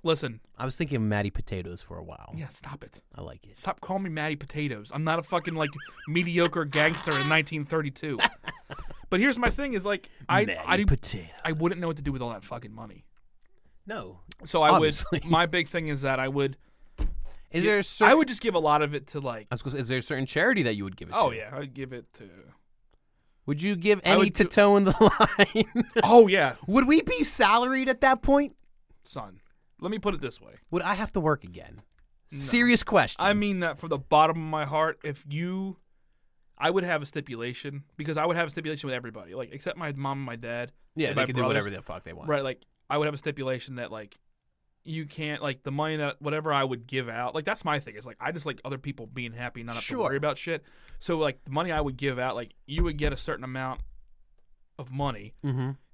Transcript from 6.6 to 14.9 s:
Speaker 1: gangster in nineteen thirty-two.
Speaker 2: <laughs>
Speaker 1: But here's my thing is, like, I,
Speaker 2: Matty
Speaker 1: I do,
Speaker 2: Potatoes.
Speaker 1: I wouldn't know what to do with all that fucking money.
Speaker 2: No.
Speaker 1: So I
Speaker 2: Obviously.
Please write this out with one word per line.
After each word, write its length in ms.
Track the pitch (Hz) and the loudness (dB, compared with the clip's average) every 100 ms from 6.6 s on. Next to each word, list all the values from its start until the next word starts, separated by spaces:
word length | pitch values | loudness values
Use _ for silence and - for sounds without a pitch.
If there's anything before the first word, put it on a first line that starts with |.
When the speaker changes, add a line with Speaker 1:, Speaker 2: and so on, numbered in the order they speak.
| 151 | -2
Speaker 1:
gangster 520 | 147 151 165 - 143 | 2 2 0 -2 0
in 100 | 147 | 2
nineteen 360 | 156 151 156 143 | 2 0 -6 -4
thirty-two. 540 | 160 147 131 156 139 | -4 -4 -8 -8 0
Speaker 2:
<laughs> 60 | - - - - - - - - - | 0 0 -14 -14 -16 -12 -12 -12 -2
Speaker 1:
But 100 | 185 | 2
here's 180 | 269 240 | 2 2
my 140 | 240 | 0
thing 220 | - 277 | 0 -4
is, 120 | 214 190 | -4 -4
like, 240 | 202 - - 131 | -6 -8 -16 0
I, 180 | 185 208 | 2 2
Speaker 2:
Matty 140 | 90 - | -4 0
Speaker 1:
I 120 | 185 | 2
do, 100 | 202 | 4
Speaker 2:
Potatoes. 420 | 127 - 104 80 - 160 | 2 0 -8 -10 -8 -6
Speaker 1:
I 60 | |
wouldn't 280 | 156 170 180 | 0 0 0
know 60 | 170 | -4
what 120 | 147 | -4
to 40 | |
do 100 | 143 | -6
with 120 | 135 | -6
all 80 | 120 | -6
that 120 | 107 | -8
fucking 300 | - 120 110 | -12 -14 -12
money. 320 | 110 110 101 - - - - - - _ - - | -16 -16 -18 -20 -20 -20 -20 -20 -20 _ -20 -12
Speaker 2:
No. 360 | 214 92 95 - - | -12 -12 -16 -14 -12
Speaker 1:
So 200 | 160 170 | -2 4
I 60 | 151 | 8
Speaker 2:
Obviously. 480 | 156 156 | 8 6